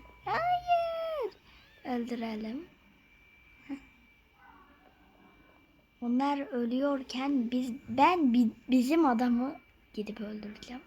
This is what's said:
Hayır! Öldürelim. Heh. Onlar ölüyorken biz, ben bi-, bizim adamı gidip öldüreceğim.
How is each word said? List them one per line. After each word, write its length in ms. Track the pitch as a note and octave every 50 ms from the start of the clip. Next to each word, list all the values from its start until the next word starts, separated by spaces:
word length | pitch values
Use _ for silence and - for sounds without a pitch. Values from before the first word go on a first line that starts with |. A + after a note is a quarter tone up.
| - - - - -
Hayır! 1080 | - G4+ C#5 E5 F5+ F5+ F5 F5+ F5+ F5 E5+ E5+ E5 E5 E5 E5 E5 D#5+ D5 A#4+ G4 - - _ - - - - - - - _
Öldürelim. 800 | D4+ B3+ A#3+ A#3+ A#3+ A#3+ A#3 A3+ A3+ A3 G#3+ G#3+ A3 A3+ C#4+ F4 - _ _ _ _ _ _ _ _ - _ _ - - - _ - - _ - -
Heh. 60 | C#4 C4+ - - _ _ _ _ _ _ _ _ _ _ - - - - - _ - _ _ - _ _ - - _ _ - - _ - - _ _ _ _ _ _ _ _ _ _ _
Onlar 380 | B3 A#3+ A#3+ B3+ C#4 C#4+ C#4+ C#4+
ölüyorken 1120 | C#4 G#4+ C#4 A#3+ A#3+ A#3 B3 B3+ C#4 C#4+ C#4+ C4+ C4 - - B3+ C4 C#4 C#4+ C4+ A#3 A3+
biz, 220 | B3 B3+ B3+ B3+ A3+ C#4 - -
ben 460 | A3+ B3+ C#4 E4 F4+ F4+ D#4 B3+ A3+
bi-, 160 | B3 A#3+ A3 - - - -
bizim 380 | A#3+ C4 A#3+ B3+ D4+ E4 E4
adamı 500 | C#4 A#3+ A3+ B3 B3 A#3+ A#3+ B3 C#4 D#4+ - - _ _ _ _ _ -
gidip 260 | G#3+ G#3 G3+ G3+ -
öldüreceğim. 600 | G#3+ G#3 G#3+ G#3+ G#3 G#3 G#3+ - - - A#3+ C4 D#4+